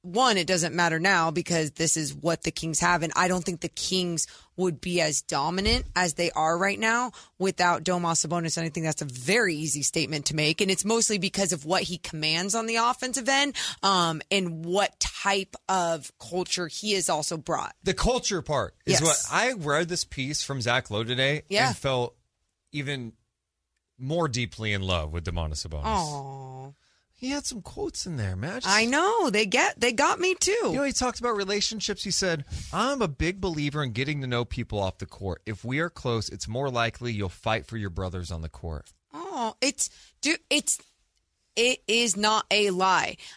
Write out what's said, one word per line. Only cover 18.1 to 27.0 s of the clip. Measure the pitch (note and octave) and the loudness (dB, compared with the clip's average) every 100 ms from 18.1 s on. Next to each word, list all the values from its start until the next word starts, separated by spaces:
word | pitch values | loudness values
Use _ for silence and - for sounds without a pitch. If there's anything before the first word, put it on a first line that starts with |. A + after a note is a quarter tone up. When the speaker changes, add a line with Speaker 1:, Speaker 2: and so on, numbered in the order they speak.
| B3 - F3+ | 2 0 -4
Speaker 2:
part | C#3+ C#3+ G2 _ - | 0 0 -2 _ 2
is | - | 4
Speaker 1:
Yes. | |
Speaker 2:
what, | D#3+ C#3+ - | 6 4 2
I | E3+ A#3+ | 2 2
read | A#3 D3+ D3 E3+ | 0 0 0 2
this | F3 - | -2 -4
piece | - C3 D3+ | -4 -4 -4
from | - C3+ | -4 -2
Zach | A#2 B2 - | 2 0 0
Lowe | G#2+ | -4
today | A2+ B2 C3+ D3 - | 0 2 2 0 0
Speaker 1:
Yeah. | G3+ B3+ | 2 2
Speaker 2:
and | - | 0
felt | C#3 B2+ A#2+ _ _ _ _ _ _ | -2 0 -2 _ _ _ _ _ _
even | D3 C#3 C#3 A#2 _ _ _ _ _ _ _ _ _ | -6 -4 -6 -8 _ _ _ _ _ _ _ _ _
more | C3 E3+ D#3+ | -2 0 0
deeply | A#2+ A#2+ - A2 | 0 -2 -2 -2
in | G2+ | 0
love | F#2+ F2 D2+ | 2 0 0
with | E2+ D#2+ | -4 -4
Domantas | E2+ D#2 D2+ - | -2 -2 -4 -6
Sabonis. | D2+ G3+ | -4 0
Speaker 1:
Aw. | G#3 D#3 D3 C#3 C3+ C3 C3 C3+ C#3 _ _ | 0 0 -4 -8 -12 -12 -14 -16 -18 _ _